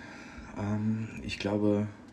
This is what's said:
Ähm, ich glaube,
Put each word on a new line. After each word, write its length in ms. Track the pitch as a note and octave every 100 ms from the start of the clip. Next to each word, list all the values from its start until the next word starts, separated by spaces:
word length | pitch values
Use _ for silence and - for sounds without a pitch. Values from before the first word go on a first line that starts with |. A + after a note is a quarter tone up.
| - - - - - -
Ähm, 500 | G2+ G#2+ A2 A2 A2 -
ich 160 | A2+ -
glaube, 480 | G2+ G#2 G#2 G#2 G#2+ - -